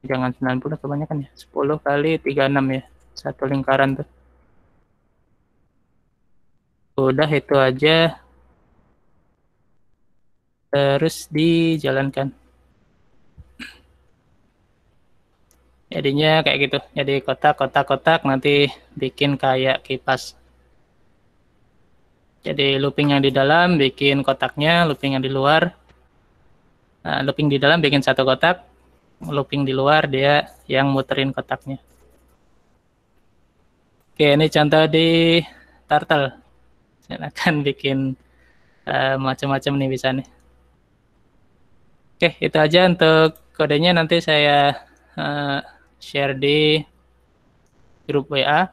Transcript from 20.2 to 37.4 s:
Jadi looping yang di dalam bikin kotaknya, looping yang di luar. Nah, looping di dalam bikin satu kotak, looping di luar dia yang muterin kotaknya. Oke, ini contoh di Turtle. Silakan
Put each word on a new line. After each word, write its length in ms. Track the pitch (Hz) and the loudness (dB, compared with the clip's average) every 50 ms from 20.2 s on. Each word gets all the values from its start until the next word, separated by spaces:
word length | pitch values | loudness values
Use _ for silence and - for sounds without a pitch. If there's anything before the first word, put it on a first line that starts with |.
| - - - _ _ _ _ _ _ _ _ _ _ _ _ _ _ _ _ _ _ _ _ _ _ _ _ _ _ _ _ _ _ _ _ _ _ _ _ _ _ _ _ _ _ | -4 -14 -20 _ _ _ _ _ _ _ _ _ _ _ _ _ _ _ _ _ _ _ _ _ _ _ _ _ _ _ _ _ _ _ _ _ _ _ _ _ _ _ _ _ _
Jadi 320 | - - 139 139 139 139 | -8 -4 -2 0 0 0
looping 380 | 135 139 143 131 - 147 143 143 | 0 -2 -2 -2 0 0 2 2
yang 80 | 139 139 | 2 2
di 60 | 139 | 2
dalam 480 | 131 135 135 139 156 170 175 180 175 | 2 2 2 4 4 4 4 2 2
bikin 420 | 151 139 131 - - 143 139 139 139 131 | 2 0 0 0 0 0 0 0 2 0
kotaknya, 580 | - 135 - 135 127 - 147 147 160 170 170 175 | -2 -2 -2 -4 -6 -4 -2 0 2 2 2 2
looping 320 | 156 139 - - 139 135 | 0 -2 -4 -4 -4 -4
yang 80 | 131 131 | -2 -4
di 60 | 131 | -4
luar. 420 | 135 135 135 143 156 160 170 175 - _ _ _ _ _ _ _ _ _ _ _ _ _ _ _ _ _ _ _ _ _ _ _ _ _ _ | -4 0 2 2 2 2 2 -2 -6 _ _ _ _ _ _ _ _ _ _ _ _ _ _ _ _ _ _ _ _ _ _ _ _ _ _
Nah, 160 | - - - 135 | -6 -4 -2 -2
looping 240 | 139 135 - 151 | -4 -2 0 0
di 140 | 147 139 135 | 0 0 2
dalam 160 | 139 143 160 | 4 4 4
bikin 240 | 170 156 143 147 139 | 4 2 2 0 0
satu 240 | 131 - 127 - 131 | 0 0 0 0 2
kotak, 400 | 131 131 127 - 170 180 175 - _ _ _ _ _ _ _ _ _ _ _ | 0 0 2 2 0 0 -2 -8 _ _ _ _ _ _ _ _ _ _ _
looping 480 | - 160 147 143 131 _ - 143 139 135 | -12 -6 -6 -6 -4 _ -4 -4 -2 -2
di 80 | 131 | -2
luar 320 | 135 135 139 151 156 - 147 | 0 2 2 2 2 2 0
dia 400 | 131 131 135 143 147 147 - - - _ _ | -2 0 2 2 2 2 0 -4 -18 _ _
yang 240 | - 143 131 139 139 | -4 -2 0 0 2
muterin 400 | 135 135 131 - 135 135 135 139 | 0 -2 -2 -2 -4 -4 -2 -4
kotaknya. 480 | 131 - - _ 131 - _ 135 135 - _ _ _ _ _ _ _ _ _ _ _ _ _ _ _ _ _ _ _ _ _ _ _ _ _ _ _ _ _ _ _ _ _ _ _ _ _ _ _ _ _ _ _ _ _ _ _ | -4 -8 -8 _ -10 -10 _ -14 -14 -14 _ _ _ _ _ _ _ _ _ _ _ _ _ _ _ _ _ _ _ _ _ _ _ _ _ _ _ _ _ _ _ _ _ _ _ _ _ _ _ _ _ _ _ _ _ _ _
Oke, 160 | - 151 147 143 | 2 4 4 4
ini 160 | 147 160 156 | 4 2 2
contoh 400 | - 156 151 147 156 156 156 151 | 2 2 2 4 4 4 4 4
di 480 | 151 160 165 165 165 165 165 165 165 170 160 - - - - _ _ _ _ | 2 2 2 4 2 2 4 4 2 2 0 -4 -16 -20 -20 _ _ _ _
Turtle. 480 | _ 151 151 160 - 165 147 139 131 - - _ _ _ _ _ _ _ _ _ _ _ _ _ | _ -2 -2 0 0 0 0 0 -2 -6 -14 _ _ _ _ _ _ _ _ _ _ _ _ _
Silakan 560 | _ - - 156 147 _ - | _ -14 -12 -12 -12 _ -2